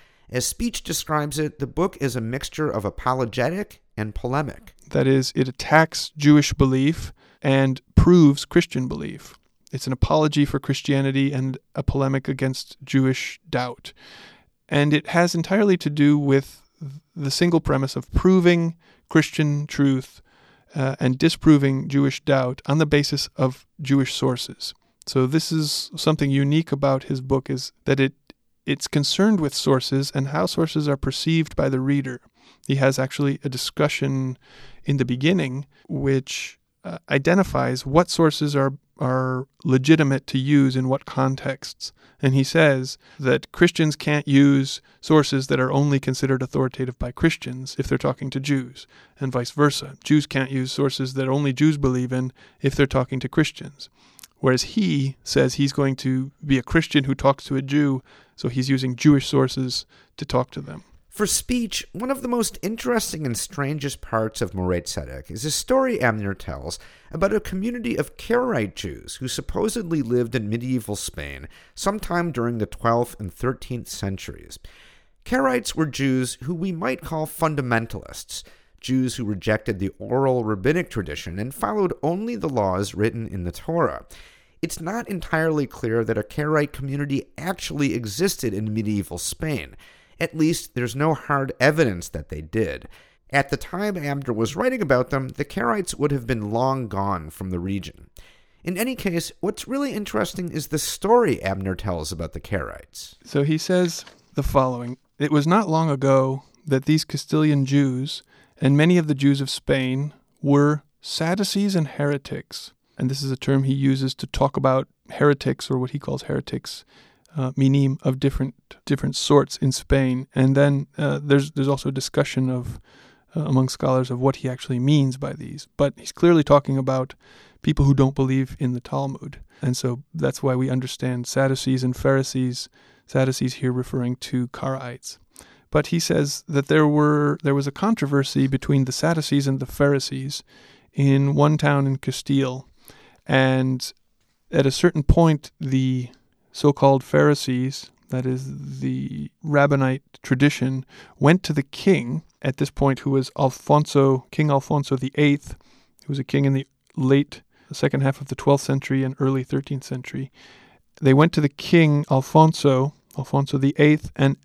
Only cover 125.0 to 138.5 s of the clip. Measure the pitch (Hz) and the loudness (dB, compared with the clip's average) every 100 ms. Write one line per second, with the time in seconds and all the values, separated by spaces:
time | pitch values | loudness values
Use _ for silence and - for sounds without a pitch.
125 | 135 135 139 156 120 143 - - 143 - | 4 -2 -8 -10 -12 -14 -12 -2 -2 -2
126 | - - 170 165 143 143 139 135 131 131 | -14 2 4 4 6 4 4 -2 -2 -2
127 | 127 - _ - - _ - 151 139 139 | -4 -12 _ -20 -20 _ -2 2 4 6
128 | 135 139 135 135 131 - 127 123 - 139 | 4 2 0 0 -2 -4 -4 -4 -6 -6
129 | 135 135 143 - - _ 135 127 127 123 | -6 -8 -14 -18 -20 _ -4 -2 -2 -4
130 | - 160 135 - 135 127 131 127 131 - | -8 -4 -4 -2 -2 0 0 -2 -4 -6
131 | 131 123 120 135 135 131 131 131 127 123 | -4 -4 -4 0 0 0 0 0 0 0
132 | 135 135 131 131 127 120 - _ _ _ | 2 2 0 -2 -2 -4 -12 _ _ _
133 | _ 135 131 131 131 - 127 123 127 131 | _ 0 0 0 -4 -2 -2 -2 -4 -4
134 | 123 123 - 127 120 - 135 135 123 123 | -4 -4 -4 -4 -4 -6 -6 -6 -10 -14
135 | - - _ - - _ _ 151 - 170 | -16 -20 _ -20 -20 _ _ 0 0 -2
136 | - 165 147 - - 143 139 156 151 151 | 0 0 0 -4 -2 -2 2 4 4 4
137 | 147 151 147 143 147 139 139 - 208 226 | 2 2 0 0 0 0 -2 -2 -2 0
138 | 143 139 139 135 135 | 2 0 2 0 0